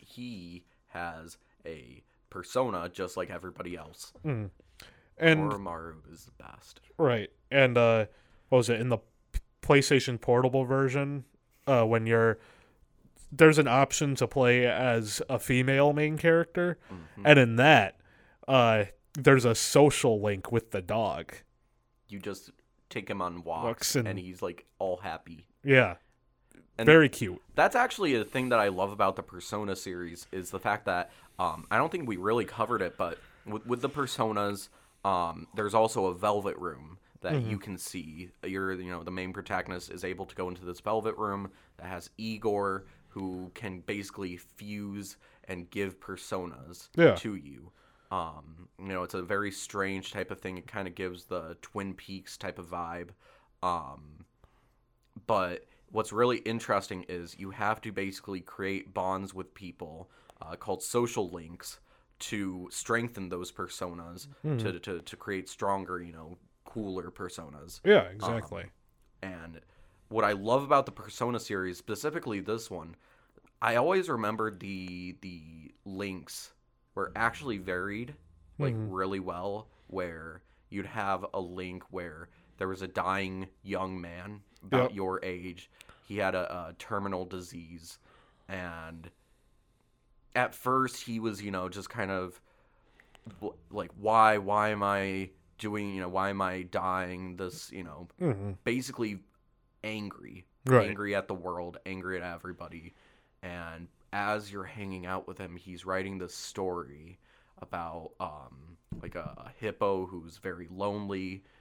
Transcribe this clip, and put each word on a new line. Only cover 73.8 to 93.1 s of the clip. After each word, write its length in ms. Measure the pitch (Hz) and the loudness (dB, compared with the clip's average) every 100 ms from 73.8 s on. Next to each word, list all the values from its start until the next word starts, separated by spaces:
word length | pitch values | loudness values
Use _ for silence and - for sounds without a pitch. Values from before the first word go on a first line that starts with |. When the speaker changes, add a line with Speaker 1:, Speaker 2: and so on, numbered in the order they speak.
| 147 190 170 | 4 2 2
Speaker 1:
remembered 500 | 123 107 110 110 95 | 0 0 0 -4 -4
the, 560 | 98 95 92 90 90 90 | -10 -8 -8 -10 -10 -12
the 520 | 95 87 78 80 76 _ 101 | -14 -14 -16 -20 -20 _ -12
links 640 | 95 101 92 - - - _ _ _ _ - | -6 -6 -6 -10 -14 -16 _ _ _ _ -6
were 160 | 95 98 | -6 0
actually 420 | 113 - 143 101 | 0 0 -6 -6
varied, 580 | 90 90 98 104 123 147 - - - - | -4 -4 -4 -6 -10 -14 -20 -20 -20 -4
like, 160 | 143 | -2
Speaker 2:
Mm-hmm. 180 | 113 107 | -2 -4
Speaker 1:
really 280 | 92 95 98 | -2 -2 -2
well, 480 | 90 87 95 101 110 _ _ | -4 -6 -4 -6 -10 _ _
where 540 | 92 87 80 80 82 _ _ _ | -6 -6 -8 -14 -16 _ _ _
you'd 160 | 98 95 | -8 -6
have 380 | 107 98 95 92 | -4 -2 -2 -4
a 60 | - | -6
Link 440 | 90 90 92 90 - | -6 -8 -8 -10 -10
where 380 | 92 87 78 104 _ _ _ | -10 -10 -14 -20 _ _ _
there 100 | 95 | -4
was 140 | 95 | -4
a 60 | 95 | -6
dying 600 | - 90 95 95 92 95 _ | -2 0 0 -2 -6 -10 _
young 360 | 98 92 95 95 | -6 -4 -4 -6
man 400 | 87 87 95 104 101 _ | -10 -12 -14 -16 -20 _
about 260 | 92 127 123 | -2 0 0
Speaker 2:
Yep. 40 | 101 | 0
Speaker 1:
your 240 | 95 92 | -2 -2
age. 460 | 92 90 92 82 - _ - - _ | -4 -8 -10 -12 -18 _ -20 -20 _
He 100 | 101 | -2
had 160 | 95 92 | 0 0
a, 340 | 87 87 82 | -2 -6 -10
a 40 | 85 | -14
terminal 460 | - 104 98 92 92 | -6 -4 -2 -4 -6
disease, 760 | 92 90 85 82 85 82 - _ _ _ _ - | -10 -12 -14 -14 -16 -18 -20 _ _ _ _ -12
and 640 | 95 90 82 80 82 80 _ _ _ _ _ _ _ _ _ _ _ _ 123 | -10 -8 -10 -14 -16 -18 _ _ _ _ _ _ _ _ _ _ _ _ 0
at 180 | 123 | 0
first 500 | - 127 131 131 - | -2 0 2 2 -2
he 160 | - 113 | -8 -4
was, 220 | 110 98 | -4 -4
you 100 | 104 | -6
know, 180 | 95 92 | -4 -4
just 200 | 95 92 | -8 -12
kind 220 | 120 98 | -6 -4
of 280 | 95 92 - _ _ _ _ _ _ _ | -2 -4 -10 _ _ _ _ _ _ _